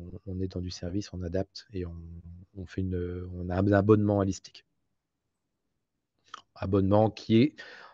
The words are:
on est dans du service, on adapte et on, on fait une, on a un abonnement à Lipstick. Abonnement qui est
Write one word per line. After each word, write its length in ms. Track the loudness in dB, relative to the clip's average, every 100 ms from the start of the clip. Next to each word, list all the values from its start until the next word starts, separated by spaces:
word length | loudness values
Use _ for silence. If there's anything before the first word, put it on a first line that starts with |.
| -14 -14 -10
on 140 | -6
est 80 | -6
dans 120 | -4
du 100 | -8
service, 420 | -8 -6 -6 -6
on 100 | -8
adapte 440 | -4 -4 -6 -10 -12
et 120 | -8
on, 120 | -8 -10 -16 -16 -18 -20 -18 -16
on 100 | -12
fait 140 | -6
une, 480 | -4 -4 -6 -8 -10
on 160 | -10 -4
a 60 | 0
un 160 | 4
abonnement 480 | 6 6 6 6 2
à 40 |
Lipstick. 400 | 0 -4 -10 -20 -20 _ _ _ _ _ _ _ _ _ _ _ _ _ _ _ _ -20 -20
Abonnement 560 | -10 0 2 4 4 4
qui 320 | 0 2 4
est 120 | 4 0 -18 -20 -20